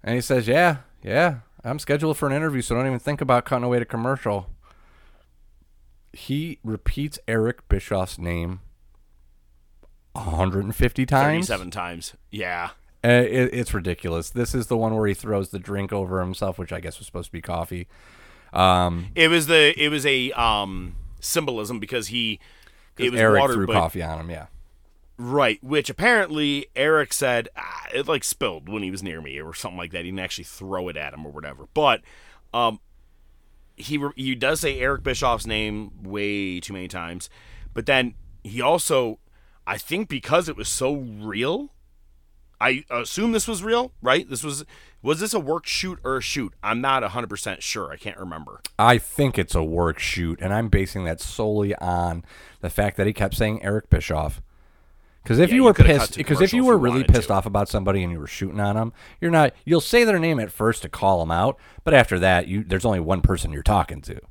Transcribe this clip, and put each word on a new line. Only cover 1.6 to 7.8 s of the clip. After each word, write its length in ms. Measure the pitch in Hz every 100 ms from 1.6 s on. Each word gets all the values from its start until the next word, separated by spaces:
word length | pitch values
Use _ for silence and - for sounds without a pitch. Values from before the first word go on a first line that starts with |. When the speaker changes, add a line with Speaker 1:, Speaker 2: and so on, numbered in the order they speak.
Speaker 1:
I'm 140 | 113 147
scheduled 380 | - 147 156 147
for 100 | 147
an 40 |
interview, 280 | 143 156 135
so 120 | 117
don't 120 | 117 135
even 120 | 123
think 220 | - 143
about 240 | 135 123
cutting 200 | - 127
away 140 | 123 123
to 60 |
commercial." 680 | 117 117 120 135 113 101 92 - - - - - - _ _ _ - _ _ _ - _ _
He 460 | - - 139 165 135
repeats 540 | 113 110 - - 147 - -
Eric 400 | 113 110 - _
Bischoff's 500 | 98